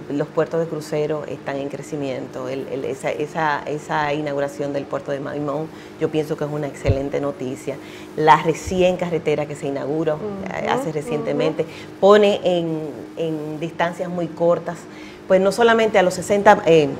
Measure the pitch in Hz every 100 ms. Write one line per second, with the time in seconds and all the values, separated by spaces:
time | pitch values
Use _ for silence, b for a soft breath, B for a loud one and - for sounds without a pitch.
0 | - 143 151 - 156 165 165 156 151 151
1 | 151 156 - 147 - 139 139 139 147 151
2 | 139 127 131 131 127 135 135 131 127 -
3 | 151 - 147 170 156 143 - 151 - 156
4 | 147 147 151 143 139 147 143 139 139 139
5 | 139 139 139 139 147 143 156 B B -
6 | 160 156 151 156 147 151 147 - 143 135
7 | 139 143 143 139 127 135 - 127 B B
8 | B - 156 156 165 156 - 185 180 180
9 | 175 165 156 151 147 147 143 139 135 156
10 | 165 156 208 202 190 - - - 254 151
11 | 147 240 - 147 151 156 160 - - -
12 | 196 208 208 208 - 180 170 160 156 -
13 | - - 165 156 151 156 165 - 170 175
14 | 180 175 165 - 170 170 170 170 - B
15 | B B - 190 190 196 233 226 220 202
16 | 180 180 170 202 202 190 160 165 143 135